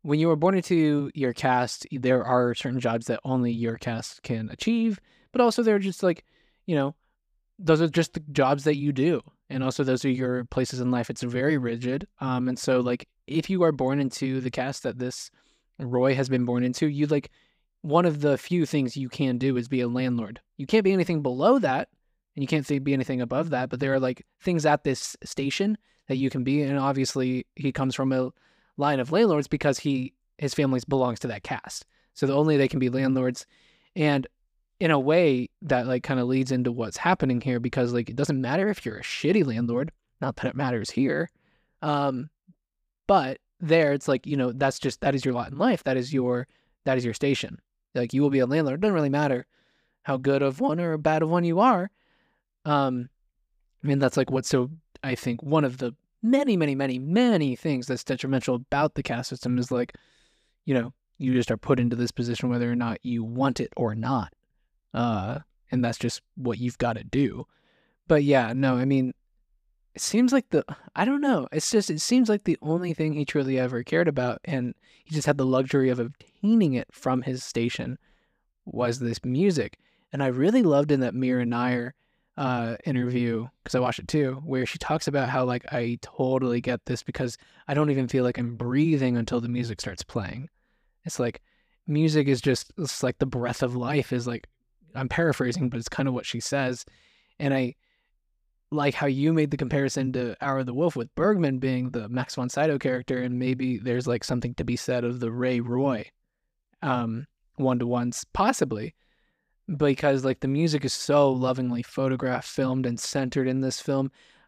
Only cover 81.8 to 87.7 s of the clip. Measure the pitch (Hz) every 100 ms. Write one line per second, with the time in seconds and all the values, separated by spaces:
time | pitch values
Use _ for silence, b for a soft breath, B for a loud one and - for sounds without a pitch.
81.8 | 123 - _ _ _ - 135 123 113 117
82.8 | 165 127 123 123 120 113 120 _ - 127
83.8 | 123 - - 151 135 135 151 131 123 -
84.8 | - 156 - 143 123 135 127 123 - 135
85.8 | 117 120 - - 131 131 127 120 - 220
86.8 | - 120 - - 123 - b b b